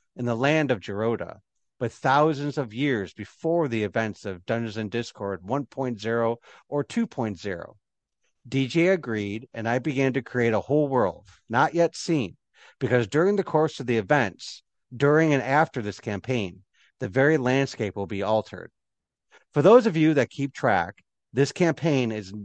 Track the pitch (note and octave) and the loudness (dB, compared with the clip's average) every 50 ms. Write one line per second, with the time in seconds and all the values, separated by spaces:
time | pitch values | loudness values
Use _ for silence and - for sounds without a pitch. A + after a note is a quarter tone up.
0 | _ _ _ - A#2+ A#2+ A#2 A2+ C3 C#3 D#3 D#3 D3+ C3 B2 G2 - - G2 G2+ | _ _ _ -6 -4 -2 -2 0 0 2 2 2 2 0 -2 -4 -4 -8 -6 -4
1 | A2 A#2 A#2 G2+ F2 F2 - - _ _ _ _ _ _ _ _ A#2+ A#2 - - | -2 -2 -2 -4 -6 -10 -12 -16 _ _ _ _ _ _ _ _ -6 -6 -6 -2
2 | - C3+ C3 D3 D3+ D#3+ D3 C3+ D3 D3 C3 D3+ C3+ A2 G#2 A#2+ C#3+ D3 B2+ G#2+ | 0 2 4 4 4 2 0 -2 -4 -4 -4 -4 -6 -6 -6 -4 -2 0 0 -2
3 | F#2+ F2 - - G#2 - - _ - D#3+ E3+ E3+ D#3+ C3 A#2 A2 G#2 G2 - A2+ | -2 -6 -8 -12 -14 -14 -12 _ -4 -2 0 0 0 0 0 -2 -2 -2 -2 -2
4 | A2+ G#2+ F#2+ - - G#2 F#2 F2 - - A#2 A#2 A#2 A2 G2+ A2+ A2 G2 G#2 A#2 | -2 -4 -6 -8 -10 -10 -10 -8 -4 -4 -4 -2 -4 -6 -6 -6 -6 -6 -6 -6
5 | A#2 - - - G#2 G2+ G2 D#2+ F2 G2+ B2+ C#3+ C3+ - - C3+ C3+ B2+ A#2+ G2 | -6 -8 -10 -8 -8 -8 -8 -8 -6 -6 -6 -6 -6 -8 -8 -8 -6 -6 -6 -6
6 | G#2 A2+ A#2 A#2 A#2 A2+ A#2 - _ - - - _ _ C#3+ D3 C#3+ - - A#3 | -6 -4 -2 0 0 -2 -2 -6 _ -20 -20 -20 _ _ -6 -6 -6 -4 -4 -4
7 | A#3 - - - A#2 A2 G2 F2 - G2+ F#2 E2+ - - - _ _ _ _ _ | -4 -4 -4 -4 -4 -4 -6 -6 -8 -8 -8 -8 -10 -14 -18 _ _ _ _ _
8 | _ _ _ _ _ _ _ _ - A#2+ B2+ C3+ C3+ A#2+ - E3+ E3+ F#3 F#3+ F3 | _ _ _ _ _ _ _ _ -10 -4 -2 -2 -2 0 2 2 4 4 2 0
9 | C3+ A#2+ A2 G#2+ G2+ G2+ G2+ A2+ B2+ - - A#2 G#2+ A2+ A#2+ B2+ A#2+ D3+ C3 C3+ | -2 -4 -4 -4 -4 -4 -6 -8 -10 -12 -10 -6 -2 -2 -2 0 -2 -2 0 2
10 | C3+ C3+ B2 C#3 B2 - - B2 A#2 A#2 A2 G2+ - - C#3+ D3+ D3+ C#3 C3+ B2 | 2 2 0 -2 -4 -4 -2 0 2 2 2 0 0 0 0 2 2 2 2 2
11 | G#2+ F2+ - - - - - _ _ - A2 B2 D3+ - - E3+ E3+ D#3+ - - | 2 0 -2 -6 -14 -20 -20 _ _ -2 2 2 2 2 2 2 0 0 0 -4
12 | - - E3 D3 A2 E2+ - _ _ _ _ _ - - _ _ C3+ G#2 B2 B2 | -4 -2 0 0 -2 -4 -8 _ _ _ _ _ -20 -20 _ _ 0 2 2 2
13 | A#2 G2 - D3+ F3 G3 G#3 G3 F3+ - - D3+ D#3+ D3+ - - C3 A#2 A#2+ A2+ | 2 2 2 2 2 2 2 0 0 0 0 0 0 0 -2 -6 -4 -2 0 0
14 | G2 - D3 C#3 A#2 F#2+ - - - - - - _ _ _ _ _ _ C3 A#2 | 2 2 4 4 4 0 -2 -8 -14 -16 -16 -18 _ _ _ _ _ _ -2 0
15 | C#3+ C#3+ D3+ D#3 D#3+ D#3 D3 C3 G#2+ B2+ C3+ D3 D#3+ D3+ - C3 G#2 G#2 G2 - | 2 4 4 4 4 4 2 2 2 2 2 2 2 0 -2 -4 -6 -6 -8 -8
16 | - A2+ G#2 F#2+ - - B2+ A#2+ G2+ F2+ F2 F#2 _ _ _ _ _ _ _ _ | -8 -6 -6 -6 -4 -4 -2 -2 -4 -6 -8 -14 _ _ _ _ _ _ _ _
17 | A#2+ G2+ F#2 C3 C3+ D3+ D#3+ D3 B2 B2 C3 C#3 C#3 - - - A2+ G2 - G#2 | -10 -2 2 2 4 4 4 4 2 2 2 2 0 0 -4 -6 -6 -6 -4 -6
18 | G2 E2+ G2+ G2 G2 G2+ A2 A2 - - G2+ F2 E2+ - _ _ _ _ _ _ | -8 -6 -6 -4 -2 0 0 0 0 -4 -10 -16 -16 -18 _ _ _ _ _ _
19 | _ _ _ _ _ _ _ _ _ _ - D3 C#3+ F#3 A3+ B3+ G#3+ F#3+ D#3 E3 | _ _ _ _ _ _ _ _ _ _ 0 4 8 8 8 8 6 4 2 4
20 | D#3 D#3 D#3 C#3 A#2+ - - - C3+ C#3 - - - B2 G2+ F2+ E2+ F#2 - _ | 4 4 4 2 0 0 -2 -6 -6 -6 -4 -2 0 2 2 2 0 -2 -8 _
21 | _ _ _ _ _ _ - A#2+ C#3 - - - F3+ E3 D3+ - C#3 E3 D3 C3 | _ _ _ _ _ _ 0 0 0 0 0 0 0 0 0 0 0 0 2 2
22 | B2 A2+ A2 G#2+ G2 F#2+ G2+ G#2+ | 0 0 -2 -6 -8 -10 -12 -14